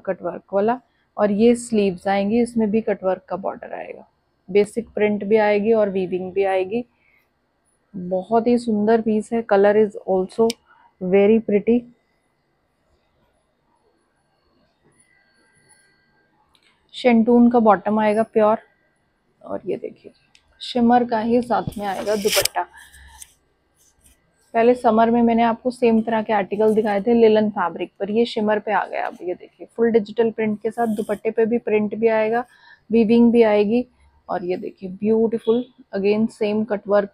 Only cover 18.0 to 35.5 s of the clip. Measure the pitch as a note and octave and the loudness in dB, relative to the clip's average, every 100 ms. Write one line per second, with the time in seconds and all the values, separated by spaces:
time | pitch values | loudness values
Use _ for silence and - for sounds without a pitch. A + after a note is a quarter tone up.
18 | G#3+ G#3+ A3 A3 G#3+ A3 _ _ _ _ | 0 0 -2 0 2 0 _ _ _ _
19 | _ _ _ _ - G2 F#3 G3 - - | _ _ _ _ -14 -12 -8 -8 -8 -16
20 | - _ _ _ _ _ - B3 A#3 B3 | -20 _ _ _ _ _ -8 0 4 4
21 | A#3+ A3+ A3+ A#3+ A#3+ G3+ - - G3+ F#3 | 2 -4 0 -2 0 -4 -4 -8 -8 -6
22 | G3+ G#3+ G3+ G3 F#3 - F3 - - - | -4 -2 0 0 -2 -4 -8 -12 -20 -20
23 | - - - _ _ _ _ _ _ _ | -20 -20 -20 _ _ _ _ _ _ _
24 | _ _ _ _ _ A3+ A#3 B3 A#3+ A3 | _ _ _ _ _ 0 2 2 2 2
25 | A3+ A#3 A#3 A3+ A#3 A3+ B3+ A#3+ A#3 A3+ | 2 2 2 2 0 0 -6 -2 2 2
26 | A3 A3 G#3+ G#3+ F#3+ G3+ A3 A3 A3 G3+ | 0 -4 -2 -2 -2 0 2 2 0 -2
27 | G3+ A#3 A3+ G#3+ G#3+ G3+ F3 E3 F3+ - | 0 4 4 4 0 -2 -4 -6 -12 -10
28 | G3 G#3+ A#3+ A#3+ G#3+ G#3+ G#3+ G3 - - | -6 -2 -2 -2 -2 -2 -2 -4 -4 -6
29 | - - F3 F3 - - - - A#3 A3+ | -8 -8 -10 -10 -12 -20 -14 -2 2 2
30 | G#3 A3+ A3+ G#3+ A3 G#3 A3+ A3 A#3 G#3+ | -2 -2 -2 -2 -4 -4 -6 -4 -2 -2
31 | G#3 G#3 A3+ A3+ A3+ A#3+ - G#3+ G#3+ G#3+ | -4 -4 -4 -2 0 0 -2 -2 -2 -2
32 | A3+ A3 A3 A#3 - _ - - - A3 | 0 0 0 -2 -6 _ -20 -20 -2 0
33 | G#3+ A#3 A#3 A#3 A3+ G#3 G#3 A#3 B3 _ | 4 4 6 6 4 4 2 0 -4 _
34 | _ _ - F3+ F3+ F#3 - - F#3+ F#3 | _ _ -10 -8 -6 -8 -8 -14 -16 -6
35 | G#3 A3 A3+ A3+ - | 0 2 0 -2 -2